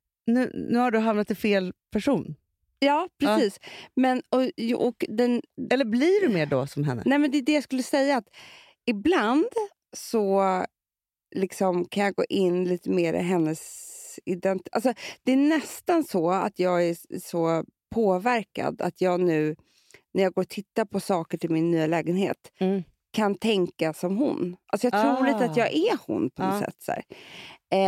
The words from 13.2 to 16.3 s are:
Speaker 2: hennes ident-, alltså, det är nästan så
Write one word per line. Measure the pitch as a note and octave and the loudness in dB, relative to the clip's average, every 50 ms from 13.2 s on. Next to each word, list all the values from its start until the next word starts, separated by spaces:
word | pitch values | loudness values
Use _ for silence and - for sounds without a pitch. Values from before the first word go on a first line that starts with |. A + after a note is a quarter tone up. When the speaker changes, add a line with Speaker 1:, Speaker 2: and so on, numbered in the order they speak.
| F#3 | 0
Speaker 2:
hennes | F3 F#3+ F3 D#3+ D#3 D#3+ D#3 - - - - - - - - - - - - - | 0 0 2 2 0 -2 -4 -8 -16 -18 -18 -18 -18 -18 -18 -18 -18 -18 -12 -8
ident-, | - F#3 F3 - F#3+ F#3+ F#3+ - - - | -6 -4 -2 0 -2 -2 -2 -4 -6 -4
alltså, | A#3+ G#3 B3+ A#3 - - - - - - | 0 0 0 -2 -2 -8 -16 -16 -6 0
det | B3+ C4 | 2 4
är | |
nästan | C4 C#4 D4 D#4+ D#4 - - - - - - F4+ E4 C#4+ | 4 4 4 2 2 -2 -4 -12 -8 -2 0 0 0 0
så | - - F#3+ D#3+ E3+ | 0 0 0 2 2